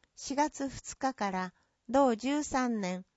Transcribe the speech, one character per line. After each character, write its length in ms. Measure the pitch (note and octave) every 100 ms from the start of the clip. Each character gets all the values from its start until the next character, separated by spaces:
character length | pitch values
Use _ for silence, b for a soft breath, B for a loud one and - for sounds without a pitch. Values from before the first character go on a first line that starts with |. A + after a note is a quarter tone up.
| _ -
四 180 | -
月 340 | C4+ D4+ - C#4
二 300 | - - -
日 160 | C4
か 160 | C4 G3+
ら、 240 | F#3 F#3 - _ _ -
同 280 | B3+ C#4 A3
十 260 | B3 D4
三 380 | D4 C#4 B3 A3+
年 240 | F#3 F3+ F#3